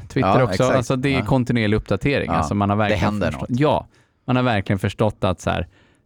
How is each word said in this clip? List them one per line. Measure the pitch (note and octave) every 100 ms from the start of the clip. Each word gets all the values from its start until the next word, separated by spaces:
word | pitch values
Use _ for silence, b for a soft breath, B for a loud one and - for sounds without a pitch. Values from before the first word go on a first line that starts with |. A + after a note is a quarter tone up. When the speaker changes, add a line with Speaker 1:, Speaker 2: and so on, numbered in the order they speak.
| -
Speaker 1:
Twitter | - F#2
Speaker 2:
Ja, | A#2
Speaker 1:
också. | B2
Speaker 2:
exakt. | F2+ B2+ C3
Speaker 1:
Alltså, | A#2+ C3
det | C#3
är | C3+
Speaker 2:
Ja. |
Speaker 1:
kontinuerlig | G#2+ C3+ A#2+ A#2+ G#2+ G#2+
uppdatering. | - G2+ C#3+ B2+ -
Speaker 2:
Ja. |
Speaker 1:
Alltså, | E2 D2+
man | G2+ G2+
har | G#2
Speaker 2:
Det |
Speaker 1:
verkligen | G#2 G#2+
Speaker 2:
händer | G#2 G#2 E2
Speaker 1:
förstått, | C#2 -
Speaker 2:
något. | B2
Speaker 1:
ja, | D3 F#2+ - b b b -
man | B2+
har |
verkligen | B2+ G#2+ - G2+
förstått | G2+ - A2 -
att | F#2+ F2+
så | -
här, | F2 E2+ b b b